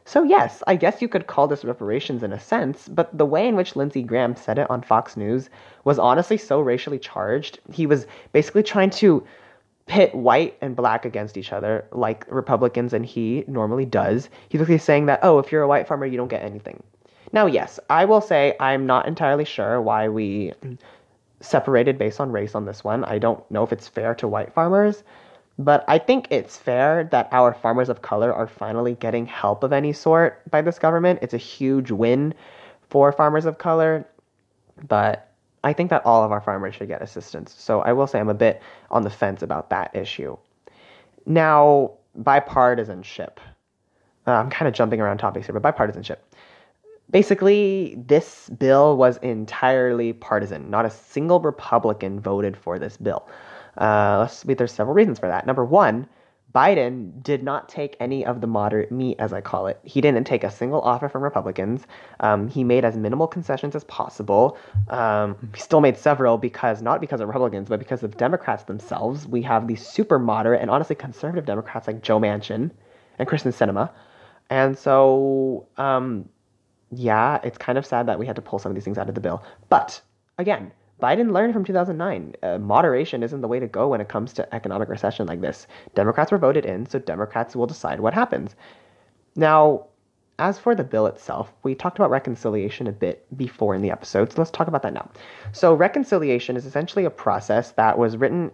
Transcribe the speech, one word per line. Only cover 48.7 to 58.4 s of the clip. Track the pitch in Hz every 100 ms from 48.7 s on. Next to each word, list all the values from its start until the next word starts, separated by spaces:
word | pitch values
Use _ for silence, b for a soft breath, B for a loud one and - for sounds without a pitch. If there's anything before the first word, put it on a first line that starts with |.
| 135 151 135
was | 127 120
entirely | 127 110 107 - 131 131 127 120 117
partisan. | 113 - 107 104 78 69
Not | 104 113
a |
single | - _ 139 165 175
Republican | 156 - - 117 110 104 95 101
voted | 101 98 101 98
for | - 90
this | 107 -
bill. | 104 - B B B B B -
Uh, | 107 104 101 101
let's | 117 -
see, | 139 131
there's | 120
several | - 110 180
reasons | 214 117
for | 90
that. | 90 -
Number | 131
one, | 123 185 151 113 143 b b b _
Biden | 123 160 180 123 127 92 110
did | 139 139
not | 139 143 -
take | - 143 -
any | 123 135 123
of | 120